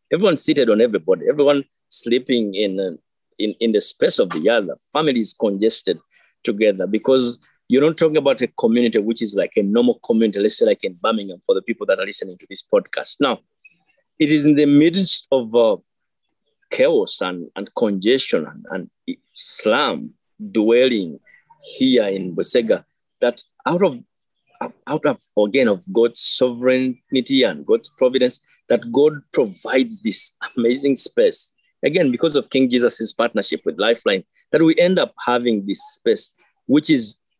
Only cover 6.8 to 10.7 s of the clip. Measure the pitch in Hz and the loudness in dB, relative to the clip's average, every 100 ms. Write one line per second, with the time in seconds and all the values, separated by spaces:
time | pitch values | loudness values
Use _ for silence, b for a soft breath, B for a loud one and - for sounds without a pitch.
6.8 | 92 107 - 135 120 120 _ _ - 123 | -2 -2 2 2 0 -6 _ _ -2 2
7.8 | 151 160 160 151 139 127 117 - 117 117 | 2 2 0 2 0 0 -2 -2 0 2
8.8 | 120 110 104 113 110 98 92 - 98 110 | 2 0 -2 -2 -4 -4 -2 0 0 2
9.8 | 120 110 - 113 110 98 107 - 113 | 2 0 0 0 0 0 -2 2 0